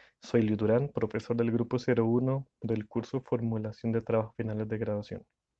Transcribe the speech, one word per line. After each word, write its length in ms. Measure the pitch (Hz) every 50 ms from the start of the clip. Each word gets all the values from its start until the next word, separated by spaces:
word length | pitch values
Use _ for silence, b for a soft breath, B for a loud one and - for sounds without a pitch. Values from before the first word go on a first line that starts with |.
| b b b b
soy 220 | - - - 120
Liu 160 | 110 107 110 104
Durán, 320 | 110 104 113 123 143 143
profesor 460 | - - 113 101 - 117 - - 120
del 140 | 117 117 117
grupo 280 | 110 117 117 120 127 120
cero 260 | - - 123 117 113
uno 420 | 113 117 123 127 131 131 139 135 - _ _
del 260 | - 110 113 107 104
curso 360 | - - 117 110 - - 131
Formulación 720 | - - 127 120 117 113 113 110 107 107 104 - - 117
de 100 | 113 113
Trabajos 340 | 113 - 117 110 110 110 -
Finales 320 | - 113 110 107 107 110 110
de 80 | 110
Graduación. 480 | 107 113 107 104 104 104 - - - - _ _ _ _ _ _